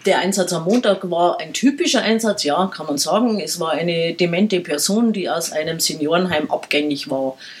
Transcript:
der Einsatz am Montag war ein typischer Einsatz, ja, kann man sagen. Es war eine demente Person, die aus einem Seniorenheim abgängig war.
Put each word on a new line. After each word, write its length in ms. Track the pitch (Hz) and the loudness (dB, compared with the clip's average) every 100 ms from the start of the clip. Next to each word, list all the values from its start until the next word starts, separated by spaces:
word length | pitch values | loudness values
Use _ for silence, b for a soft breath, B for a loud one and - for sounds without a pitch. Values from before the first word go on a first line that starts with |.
| 196 | 2
der 140 | 156 | 2
Einsatz 320 | 180 196 180 | 2 0 0
am 140 | 165 165 | -2 2
Montag 440 | 247 233 190 180 | 2 2 0 0
war 300 | 170 175 - | 2 2 2
ein 140 | 156 | -4
typischer 480 | - 262 285 349 233 | 0 2 2 2 2
Einsatz, 420 | 202 226 220 202 | 2 2 0 0
ja, 240 | 147 156 190 | 0 0 0
kann 200 | - 156 | -4 -4
man 100 | 143 | -2
sagen. 420 | - 202 240 208 | 0 2 2 0
Es 200 | 156 170 | -4 -4
war 120 | 160 | -2
eine 420 | 147 170 165 165 | 0 0 0 -2
demente 460 | 165 175 170 214 180 | 0 0 2 2 2
Person, 540 | 175 147 - 208 233 | -2 -2 0 2 2
die 160 | 196 175 | 0 -2
aus 240 | 160 165 | -2 -2
einem 260 | 156 160 165 | -4 -4 -2
Seniorenheim 720 | - 160 147 170 185 156 147 | -4 -2 0 2 2 0 0
abgängig 580 | 156 - 147 147 139 - | -4 -2 -2 0 -2 -4
war. 280 | 135 135 131 B B | -2 -2 -6 B B